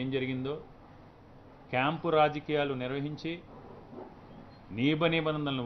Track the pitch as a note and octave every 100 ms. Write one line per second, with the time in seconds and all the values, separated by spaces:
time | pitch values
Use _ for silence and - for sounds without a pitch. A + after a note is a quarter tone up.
0 | C3 C3 C3 C3 C3+ D3+ - - - -
1 | - - - - - - - B2+ C#3 D#3+
2 | E3+ D#3 D3+ D3 D3 D3 C#3+ B2+ B2+ C#3
3 | C#3+ D3 D#3+ E3+ - - - - - -
4 | - - - - - - - G2+ C#3 D#3
5 | E3 E3 D#3 D3+ C#3+ C3+